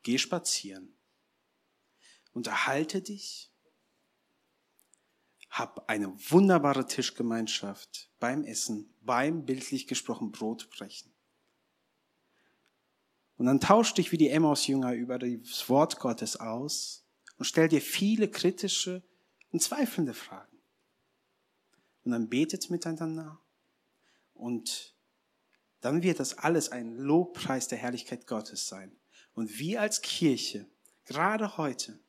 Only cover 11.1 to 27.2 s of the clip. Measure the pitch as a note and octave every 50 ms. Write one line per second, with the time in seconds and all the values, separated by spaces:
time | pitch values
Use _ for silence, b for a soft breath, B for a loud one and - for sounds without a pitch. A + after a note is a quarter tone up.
11.1 | _ _ _ _ _ _ _ _ _ _ _ _ _ _ _ _ _ _ _ _
12.1 | _ _ _ _ _ _ _ _ _ _ _ _ _ _ _ _ _ _ _ _
13.1 | _ _ _ _ _ - A#2+ B2 C3+ C3+ - - G3 A3+ A3+ - - - E3+ -
14.1 | F3 D#3+ D#3 C3+ C#3 D#3 E3 D3+ C#3+ C#3 - - C3+ C3+ C3 B2 B2 A#2 A#2+ B2
15.1 | B2 B2 B2 A#2+ B2 A#2 - - - - - - B2+ C#3 D#3 D#3+ - - - B2+
16.1 | A2+ - - - - - A#2 A2+ A2 A#2+ C#3 D3+ - - - - - - _ _
17.1 | _ _ _ - _ _ B2 - - E3 D#3+ D#3+ D#3+ C#3+ - - - - G3 G3+
18.1 | A3 A3 G#3+ G3+ - - - F3+ F#3 - - F#3+ - - - F#3 F3+ F#3 _ b
19.1 | b b b b b b b _ - E3+ - - - D4 C#4 A3+ - - D#3+ B2+
20.1 | A2 - - - G2 G2 - _ _ _ _ _ _ _ _ _ _ _ _ _
21.1 | _ _ _ _ _ _ _ _ _ _ _ _ _ _ _ _ _ _ _ B2
22.1 | A#2+ A#2 A2 G#2+ B2 C3 D#3 D#3 - F#3+ - - F3 E3+ - E3+ E3 D#3 E3 D#3+
23.1 | D#3+ D#3+ D#3+ D3+ D#3 - _ _ _ _ _ _ _ _ _ _ _ _ _ _
24.1 | _ _ _ _ _ - - A#2+ A#2+ A2+ A2+ - - - - - _ _ _ _
25.1 | _ _ _ _ _ _ _ _ _ _ _ _ _ _ - A#2+ D3 E3+ E3+ F#3
26.1 | D#3+ - C3+ - - - - D3+ E3+ D#3+ - - B2 B2+ A#2+ A#2 A2+ A#2+ C#3 C#3
27.1 | D3+ E3+